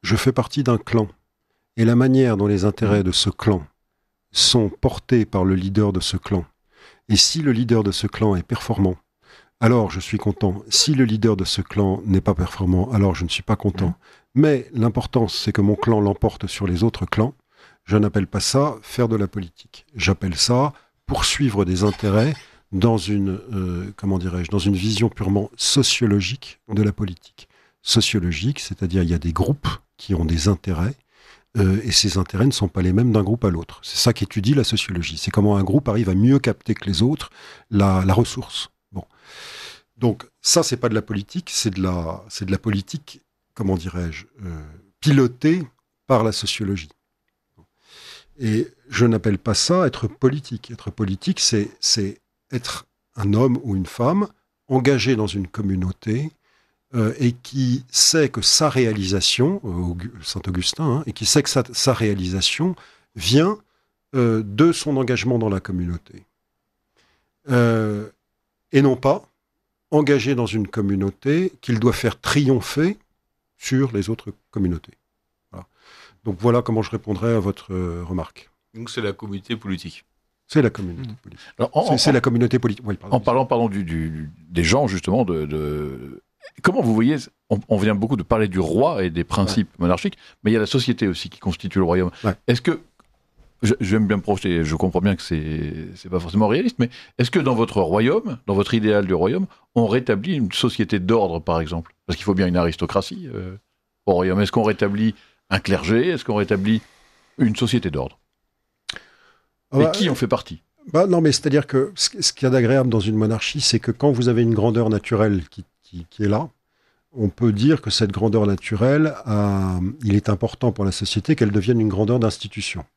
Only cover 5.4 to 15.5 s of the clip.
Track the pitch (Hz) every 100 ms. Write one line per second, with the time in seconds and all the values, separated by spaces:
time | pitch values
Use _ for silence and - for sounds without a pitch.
5.4 | 92 95 95 98 104 92 - 95 - 98
6.4 | 85 _ _ _ - _ - 107 - 165
7.4 | 147 117 120 117 101 92 104 - 107 92
8.4 | - 110 - 107 95 92 _ _ _ -
9.4 | _ _ 123 123 101 95 - 104 107 95
10.4 | 101 98 - - - 139 123 110 110 101
11.4 | 92 - 92 - 98 95 101 92 - 90
12.4 | 90 - 92 90 98 107 98 82 87 -
13.4 | - 107 104 92 90 - _ _ _ 127
14.4 | 156 139 - 120 117 113 - 127 110 -
15.4 | -